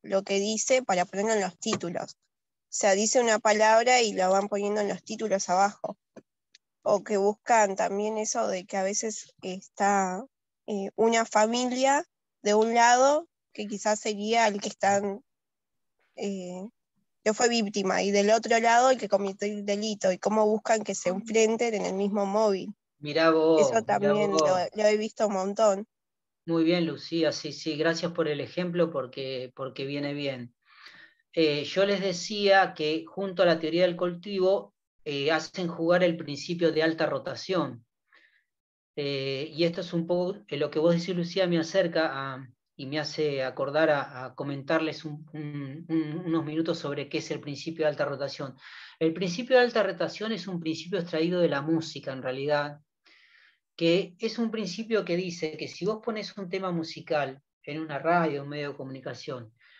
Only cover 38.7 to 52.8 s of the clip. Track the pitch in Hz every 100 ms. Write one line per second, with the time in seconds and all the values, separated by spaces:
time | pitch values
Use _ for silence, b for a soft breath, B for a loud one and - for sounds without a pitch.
38.7 | _ _ - 143 139 135 135 156 151 170
39.7 | 170 175 170 170 175 180 190 - 143 147
40.7 | 156 165 170 180 175 170 190 180 170 160
41.7 | 190 180 170 160 135 135 131 127 _ _
42.7 | - 135 151 143 - 151 139 131 127 139
43.7 | 151 160 143 139 131 127 - 139 139 135
44.7 | 160 156 - 156 147 - 156 147 143 135
45.7 | 147 170 160 151 156 180 165 147 156 165
46.7 | 165 147 143 139 156 - 151 147 139 165
47.7 | 165 151 147 139 139 139 - 139 - B
48.7 | B B B 165 165 185 175 240 254 247
49.7 | 240 190 175 165 - 214 208 196 175 160
50.7 | 160 175 190 170 156 170 180 170 139 151
51.7 | 160 160 143 - 131 127 131 143 147 147
52.7 | 147